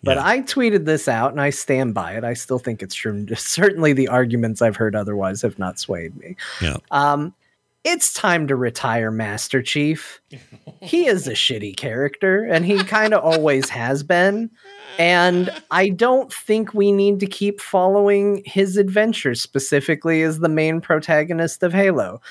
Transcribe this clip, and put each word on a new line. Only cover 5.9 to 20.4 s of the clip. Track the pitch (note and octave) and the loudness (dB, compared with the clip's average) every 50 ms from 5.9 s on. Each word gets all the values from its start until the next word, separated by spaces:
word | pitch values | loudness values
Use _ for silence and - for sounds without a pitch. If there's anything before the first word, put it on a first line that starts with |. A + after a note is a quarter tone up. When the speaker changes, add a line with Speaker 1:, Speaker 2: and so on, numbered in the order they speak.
| F#2+ E2+ E2+ E2 - | -6 -6 -8 -10 -14
Speaker 1:
me. | - - - F#3 - - - - - | -16 -16 -16 -14 -14 -14 -14 -8 -4
Speaker 2:
Yeah. | F#2 D#2 C2+ - - _ | -4 -4 -4 -6 -8 _
Speaker 1:
Um, | - C#3+ C#3+ D3 C#3+ D3 D3 F3 - _ _ _ _ _ _ _ _ _ | 0 2 2 2 2 0 -2 -6 -10 _ _ _ _ _ _ _ _ _
it's | - D#4+ F4 E4+ - - | -2 -2 0 0 0 -2
time | - - - F#3+ F3 E3 D3+ | -2 0 2 2 2 2 2
to | C3+ C#3 | 0 0
retire | B2 B2 A#2 - - - A#2+ A2+ A#2 A2+ A2 | 0 0 -2 -4 -2 -2 0 0 0 0 -2
Master | A2 A2 A2 G#2 G#2 A2 - - - C3 | -2 -4 -4 -4 -4 -6 -4 -2 -2 -2
Chief. | A#2 - - D3 D3 D3+ D#3 D#3 - - - - _ _ | -2 0 -2 0 0 0 0 -2 -6 -14 -18 -20 _ _
Speaker 2:
<laughs> | D3 C3 - _ - - _ D3+ - _ | -20 -20 -20 _ -20 -20 _ -20 -20 _
Speaker 1:
He | F#3+ F3 D#4+ E4+ F4 C4 | -6 -2 0 2 2 2
is | A#3+ F3 C3+ C3+ | 2 0 -2 -4
a | |
shitty | A2 - - - B2 G#2 G#2 G2+ F#2+ | -2 0 0 0 -2 -2 -6 -8 -8
character, | - - B2 A2 B2+ C#3+ C#3 - - G3 F#3+ F#3 G3+ | -8 -6 -6 -4 -2 -2 -4 -2 0 0 2 2 0
and | A3+ - E3+ E3 E3+ | 0 0 0 2 2
he | F#3 G3+ G3 G3 | 2 2 2 0
kinda | F#3+ G#3+ G#3+ G#3+ G#3+ G#3+ F3+ | 0 2 2 2 2 0 0
always | - D#3+ D#3+ D#3+ D3+ D3+ C#3 C3+ C#3 - | 2 2 2 4 4 2 2 2 0 -2
has | - B2 A#2 B2 C#3 C#3+ | -4 -4 -2 -2 -2 -2
been. | C#3+ D3 F3 F3 F3+ G3 G3+ A3 A#3 A3+ - _ _ - - G#4 - - - - | 0 0 2 4 4 2 2 0 -4 -6 -10 _ _ -20 -20 -20 -20 -10 -4 0
And | E3+ F3 F3+ F3 F3 F3+ F3+ F3 F3+ F#3 - D#4 - _ | 2 2 4 4 4 4 4 2 0 -2 -4 -10 -8 _
I | D#3 F3+ G3 G#3 | 0 2 2 2
don't | F3+ F3 A#3 B3 B3+ C4+ B3 - | 2 0 2 2 2 2 0 -2
think | - - - - G#3+ A3 G#3+ G#3+ | -8 -10 -2 -2 0 0 0 -2
we | - G#3 G3+ G3+ | 0 2 4 4
need | G3+ G3 G3 G3+ G3+ F#3+ | 4 4 4 2 2 0
to | G3+ | -2
keep | F#3+ - - G3+ G3+ G3+ G3+ | -4 -4 -2 -2 -2 -2 -4
following | - - - F#3 F3+ F#3+ G3 G3+ G3+ G3+ G3+ G3+ G3+ G3+ G3+ G3 - | -6 -2 0 2 4 4 4 4 4 4 4 4 2 0 0 -2 -6
his | - - G3 G3 F#3+ F#3 G#3 | -4 0 0 0 2 2 2
adventures, | G3+ F#3+ F#3+ G#3 A3 A3+ G#3+ - - C3+ A#2+ - | 2 2 2 2 2 2 0 -2 -2 -2 -2 -2
specifically | - - - C3+ - - D3 C#3+ C#3 - D#3 D3 - E3 D#3+ D#3+ | -6 -4 -4 -4 -2 0 0 0 2 0 -2 -2 0 0 2 2
as | D#3+ D#3 D#3+ | 2 0 0
the | D#3 | 0